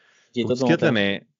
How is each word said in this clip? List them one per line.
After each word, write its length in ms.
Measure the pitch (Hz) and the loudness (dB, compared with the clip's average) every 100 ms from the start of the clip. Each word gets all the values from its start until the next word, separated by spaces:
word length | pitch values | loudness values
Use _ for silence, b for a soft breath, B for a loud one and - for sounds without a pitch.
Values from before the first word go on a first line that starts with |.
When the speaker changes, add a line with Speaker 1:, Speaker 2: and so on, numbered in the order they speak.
| b b b 120 | b b b -6
Speaker 1:
J'ai 80 | |
Speaker 2:
faut 60 | 113 | -4
Speaker 1:
tout 40 | |
Speaker 2:
que 60 | 123 | 0
tu 40 | 127 | 0
Speaker 1:
mon 40 | |
Speaker 2:
quittes, 120 | 160 | 2
là, 60 | 160 | 2
Speaker 1:
temps. 40 | |
Speaker 2:
mais 300 | 113 98 98 - _ | 2 0 -4 -10 _